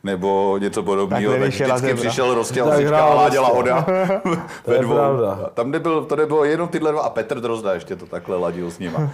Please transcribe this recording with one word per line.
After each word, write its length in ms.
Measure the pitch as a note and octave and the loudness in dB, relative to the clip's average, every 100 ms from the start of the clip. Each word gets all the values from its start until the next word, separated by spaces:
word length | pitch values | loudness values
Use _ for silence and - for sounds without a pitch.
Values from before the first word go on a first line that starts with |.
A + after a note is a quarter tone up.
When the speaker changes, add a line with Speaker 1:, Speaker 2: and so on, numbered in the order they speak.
Speaker 1:
nebo 540 | G2 F#2+ G2 G2 G2 G2 | -4 -2 0 2 2 0
něco 220 | G2+ G#2 | -2 -2
podobného, 480 | G2 G2 G2 - G#2 | -2 0 0 0 0
Speaker 2:
Tak 0 | |
Speaker 1:
tak 60 | B2+ | 0
Speaker 2:
nevyšel 260 | C3+ - C3+ | 0 0 0
Speaker 1:
vždycky 200 | B2+ C3 | 0 0
Speaker 2:
Zebra. 140 | A#2+ A#2 | -2 -2
Speaker 1:
přišel 240 | B2 B2 | 0 0
Rostě 300 | A#2+ A2+ B2+ | 0 0 0
Speaker 3:
Tak 100 | B2+ | 2
Speaker 1:
Osička 140 | D3 C#3+ | 4 4
Speaker 3:
hrál 240 | D3+ D#3 | 4 6
Speaker 1:
a 40 | D3 | 6
Láďa 100 | - | 4
Speaker 3:
Rostě. 140 | C3 | 4
Speaker 1:
Lahoda 420 | B2+ B2 B2 B2 | 4 2 2 0
Speaker 3:
<laughs> 840 | D#3 F#3 F#3 G3 F#3 E3+ - - - | 2 0 2 0 0 -4 -6 -10 0
To 60 | |
Speaker 1:
ve 40 | A#2+ | 0
Speaker 3:
je 60 | |
Speaker 1:
dvou. 120 | A#2+ B2 | 2 2
Speaker 3:
pravda. 540 | C#3 C3 G#2 G2 - | 2 2 0 -2 -6
Speaker 1:
Tam 180 | - A#2+ | -4 -2
nebyl, 340 | D#3+ D#3+ D#3 - | -2 0 -2 -2
to 100 | D3 | -2
nebylo 280 | D3+ D3+ D3 | 2 2 2
jenom 220 | D#3 E3+ | 0 -2
tyhle 240 | D#3 D#3 | -2 0
dva 100 | D3+ | 0
a 80 | B2 | -2
Petr 300 | A2+ - C3+ | -4 -4 -4
Drozda 320 | A#2 A2+ G#2 | -4 -4 -2
ještě 220 | F2+ F2 F#2 | -4 -6 -12
to 100 | E2+ | -10
takhle 320 | F2+ F2 F#2 | -12 -4 -2
ladil 340 | F2 F2 F2 | -2 -4 -8
s 80 | E2+ | -8
nima. 300 | F2+ A2 D3 | -6 -2 -4